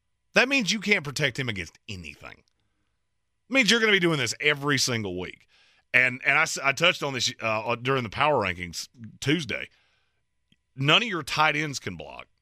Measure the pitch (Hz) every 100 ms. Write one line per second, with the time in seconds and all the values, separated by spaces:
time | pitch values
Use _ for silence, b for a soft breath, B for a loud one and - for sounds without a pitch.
0 | _ _ _ 190 247 277 180 214 190 202
1 | 143 131 143 120 127 101 85 - - 98
2 | 78 71 60 - _ _ _ _ _ _
3 | _ _ _ _ - 262 208 226 220 196
4 | 175 156 117 - 147 147 143 135 - 117
5 | 101 90 90 - _ b b b _ 123
6 | 127 127 143 147 160 - 135 127 170 175
7 | 143 131 - - 113 110 110 117 127 135
8 | 117 123 147 139 95 87 87 - - -
9 | 110 - 135 170 - 69 67 _ _ _
10 | _ _ _ _ _ _ _ - 139 175
11 | 233 175 135 - 156 147 156 127 - 87
12 | 71 64 62 _